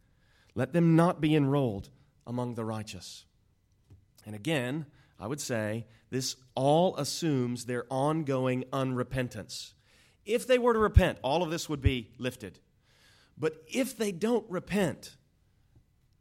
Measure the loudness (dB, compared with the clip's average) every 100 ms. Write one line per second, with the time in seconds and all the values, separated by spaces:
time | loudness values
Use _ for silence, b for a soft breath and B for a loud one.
0 | b b b b b -6 -2 2 6 6
1 | 6 4 2 4 4 2 0 -2 -10 b
2 | b b -10 -6 -6 -6 -6 -8 -10 -14
3 | -16 -18 -20 _ _ _ _ _ _ -20
4 | _ _ -16 -8 -4 -2 -2 -6 -8 b
5 | b b -8 -8 -4 -2 -2 -4 -8 b
6 | b -6 -4 -8 _ 0 4 4 4 0
7 | -4 -2 0 0 0 -4 -4 -6 -4 -2
8 | 0 0 0 0 0 0 -2 -2 -2 -2
9 | -2 -4 -4 -8 -12 -14 -16 -20 b b
10 | b b -2 -2 2 4 4 4 6 6
11 | 6 2 0 0 0 -4 -4 -2 0 0
12 | -4 -6 -6 -6 -12 -16 _ _ b b
13 | b b b -6 -4 -4 -6 -4 -4 -2
14 | -4 -2 0 0 -2 -8 -4 0 0 -2
15 | -12 -20 _ _ _ _ _ _ _ _
16 | _ _